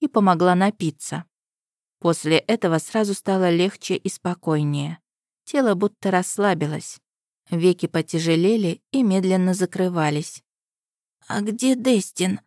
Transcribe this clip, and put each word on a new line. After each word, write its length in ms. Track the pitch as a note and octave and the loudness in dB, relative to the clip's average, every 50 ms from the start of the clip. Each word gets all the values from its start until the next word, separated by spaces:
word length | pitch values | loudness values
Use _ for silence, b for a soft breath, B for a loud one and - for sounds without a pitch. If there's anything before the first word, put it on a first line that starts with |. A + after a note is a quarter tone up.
и 80 | D#4 D4 | -6 0
помогла 460 | - A3 G3+ F#3+ F3 D#3+ F3+ F3+ F3+ | 2 2 4 4 4 4 4 4 4
напиться. 720 | F3+ G3 G#3 G#3 - F3 D#3 D3+ - - - - D3+ E3+ _ _ _ _ _ _ _ _ _ _ _ _ _ _ _ | 4 2 0 0 -2 -4 -6 -4 -6 -12 -10 -10 -10 -10 _ _ _ _ _ _ _ _ _ _ _ _ _ _ _
После 380 | - E3+ E3 - - D3+ D#3+ - | 0 0 0 0 2 2 2 2
этого 400 | - - A3 A3 - F3 E3 D#3+ | 2 0 -2 0 2 0 0 0
сразу 360 | - - - A3 G#3+ G3 G3 | -2 -2 -2 -2 -2 -2 -4
стало 360 | - - G3+ F#3+ F#3+ F#3 F3 | -4 -2 -2 0 2 2 2
легче 460 | E3+ E3+ F3+ G3 - - - - F#3 | 4 2 2 0 -2 -8 -6 -6 -6
и 120 | - - F#3 | -4 -4 -8
спокойнее. 920 | - - - F3+ F3 F3 - E3 D#3 D3+ D3+ D3 D3 C#3+ C#3+ D3+ E3 - _ _ _ _ _ _ _ _ _ - | -10 -6 -6 -6 -8 -4 -2 -2 0 0 0 -2 -2 -4 -6 -8 -10 -14 _ _ _ _ _ _ _ _ _ -4
Тело 240 | - C#4+ C4 A3+ G3 | -2 0 2 2 2
будто 360 | F3+ G#3 G3+ - _ - G3 | 2 0 -2 -4 _ -2 0
расслабилось. 880 | F#3 F3+ F#3 - - - G3+ G#3 F3+ D#3 D3 D3 D#3 - - - - - _ _ _ _ _ _ _ _ _ _ | 0 0 0 -2 -2 0 0 0 0 0 -2 -4 -4 -8 -10 -14 -18 -20 _ _ _ _ _ _ _ _ _ _
Веки 380 | E3+ E3+ E3+ F3+ F3 F3+ - | -4 2 2 2 2 2 -4
потяжелели 960 | - - E3 D#3 - - D#3+ E3 E3 D#3+ D#3+ F3 G3 A3+ A3 G3+ E3+ E3 - _ _ | -2 -2 -4 -4 -2 -4 -2 0 2 2 2 2 2 2 2 0 -2 -4 -6 _ _
и 100 | - C4+ | -2 0
медленно 520 | B3+ G3+ F#3+ F#3+ F#3 F#3 F#3 F#3 F#3 F#3 F3+ | 2 2 2 2 2 2 2 2 2 0 0
закрывались. 920 | F#3+ F#3+ F3 - F#3+ F#3 F#3 F3+ E3+ D#3 D3+ D3 D3 D#3+ - - - _ _ _ _ _ _ _ _ _ _ _ _ _ _ _ _ _ | 0 -2 -2 -2 -2 -2 -2 0 0 0 0 -2 -2 -6 -8 -14 -18 _ _ _ _ _ _ _ _ _ _ _ _ _ _ _ _ _
«А 140 | - G#3 G#3 | -6 -6 -4
где 340 | G3+ G#3+ G#3 A#3 B3 C4 C4 | -4 -4 -4 0 0 0 0
Дестин?» 680 | B3 A3 C4 B3 G3+ F3+ - - - F3+ F#3 G3 - - | 2 2 2 2 2 0 -2 -4 -4 -2 -2 -2 -6 -10